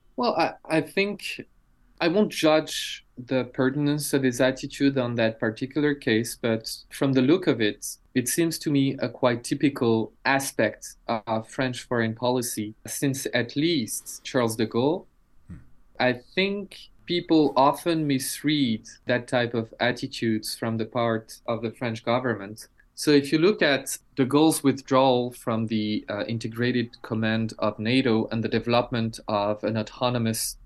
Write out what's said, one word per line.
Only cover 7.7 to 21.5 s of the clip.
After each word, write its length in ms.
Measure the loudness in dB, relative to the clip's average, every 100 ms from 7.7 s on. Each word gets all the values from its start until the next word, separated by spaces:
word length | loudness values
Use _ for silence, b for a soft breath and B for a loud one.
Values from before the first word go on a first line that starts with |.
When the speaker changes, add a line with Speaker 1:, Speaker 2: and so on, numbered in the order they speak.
| -2 -8 -14 _ -2
Speaker 1:
it 120 | 0
seems 300 | 0 0 -2
to 120 | 0
me 260 | 2 2 0
a 80 | -6
quite 360 | 0 0 0
typical 680 | -2 0 0 2 2 2 0 -4
aspect 720 | 0 0 0 0 0 -2 -12 -12 -6
of 420 | -6 -2 -4 -4
French 340 | -4 -4 -6
foreign 320 | -4 -2 -2
policy 600 | -2 -2 0 -2 -6 -8 -10 -12
since 400 | -4 -2 -2 -2
at 200 | -2 -2
least 680 | 0 0 0 -2 -8 -12 -14
Charles 320 | -4 0 0 0
de 100 | -2
Gaulle. 400 | 0 0 0 -6 _ _ _ -20
Speaker 2:
Hmm. 80 | -20 -20 -20 -12 0
Speaker 1:
I 140 | 0 0 -4
think 420 | -2 -2 -2 -8 -14 -20 -16 -4
people 460 | -4 4 4 6 6
often 500 | 4 4 0 0 2
misread 800 | 0 -2 -4 0 0 0 -2 -6 -10 -2
that 220 | -2 0
type 260 | 0 0
of 200 | -2 -4 -2
attitudes 760 | -2 -2 -6 -4 0 0 -4 -6
from 200 | -4 -4
the 80 | -4
part 520 | -2 0 -2 -4 -10
of 140 | -6